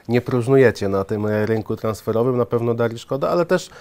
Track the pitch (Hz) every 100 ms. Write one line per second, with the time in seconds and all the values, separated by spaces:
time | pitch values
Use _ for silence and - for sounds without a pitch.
0 | - 120 - 123 117 135 127 104 98 98
1 | 98 107 107 107 107 110 107 110 110 104
2 | - 110 123 123 113 120 117 117 117 117
3 | - 139 156 175 170 180 - -